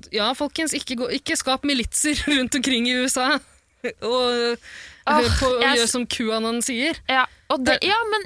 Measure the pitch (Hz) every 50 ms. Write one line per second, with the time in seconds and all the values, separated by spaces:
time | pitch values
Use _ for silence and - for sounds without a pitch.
0 | - - - 214 208 226 262 - 294 277 - - 320 294 - 285 - - 262 233
1 | 254 - 247 269 - - 330 - - 262 262 254 - 285 277 247 220 - - -
2 | - - 294 - - 294 294 262 254 - - 285 233 269 262 233 233 247 254 254
3 | 247 262 - 262 254 269 302 262 - _ _ _ _ _ _ _ - 233 - -
4 | 208 220 247 254 247 247 240 240 233 240 240 233 - - - - - - - -
5 | - 262 294 302 240 226 - - 277 254 254 240 247 269 277 233 233 226 - 247
6 | 240 - - - 240 220 220 226 220 226 233 240 226 - 254 226 262 320 320 -
7 | - - 262 262 254 - - _ _ - 285 277 254 247 262 - - 359 415 453
8 | 466 427 427 427 381